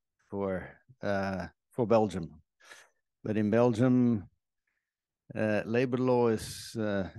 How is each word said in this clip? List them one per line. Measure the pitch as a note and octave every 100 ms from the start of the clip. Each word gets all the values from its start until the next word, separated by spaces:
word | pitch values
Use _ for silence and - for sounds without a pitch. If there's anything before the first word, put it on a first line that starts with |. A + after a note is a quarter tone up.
| _ _ -
for, | G2+ G2 F#2 E2+ - _ -
uh, | G2+ G2 F#2+ F#2 E2+ _ _
for | - G#2+
Belgium. | A2+ A2 F2 D#2+ D#2 _ _ - - - _ _ _
But | G#2+ G#2+
in | G#2
Belgium, | A2+ B2 G#2+ B2+ B2+ A#2+ A2 E2+ _ _ _ _ _ _ _ _ _ _ A2
uh, | G#2+ G#2 G2+
labor | A#2 C3 B2
law | B2+ B2 A#2
is, | A2 - - - A#2
uh, | G#2+ G2+ F2